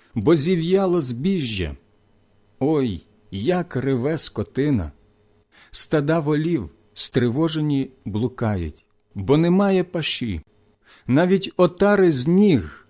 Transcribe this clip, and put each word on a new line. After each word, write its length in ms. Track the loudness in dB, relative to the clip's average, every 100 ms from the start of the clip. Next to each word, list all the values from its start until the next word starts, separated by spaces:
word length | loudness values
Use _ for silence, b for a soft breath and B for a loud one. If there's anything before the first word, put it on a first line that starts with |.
| b -2
бо 200 | 2 2
зів'яло 680 | 2 0 0 0 2 0
збіжжя. 720 | -2 -4 -2 -2 -2 -4 -6 -8 _ _ _ _ _ _ _ -4
Ой, 420 | -2 0 -2 -6 -12 _ -14
як 440 | -8 -2 -2 -2 -4
реве 420 | -2 -2 -2 -4
скотина! 720 | -6 -6 -8 -4 -2 -2 -4 -12 _ _ _ _ _ b b
Стада 480 | -2 0 0 0 -2
волів, 500 | 0 0 0 -2 -4 _ _
стривожені, 960 | -4 -2 0 0 0 -2 -2 -2 -2 -4 _ -8
блукають, 800 | -4 -4 -4 -4 -2 -6 -10 _ _ _ -8
бо 220 | 0 2
немає 460 | 4 2 2 0
паші. 580 | -2 -4 -6 -6 -6 -8 -10 _ _ _ b b b
Навіть 460 | 2 4 2 -2 0
отари 540 | 0 2 2 4 4
з 160 | 2 2
ніг 600 | 4 4 4 0 -14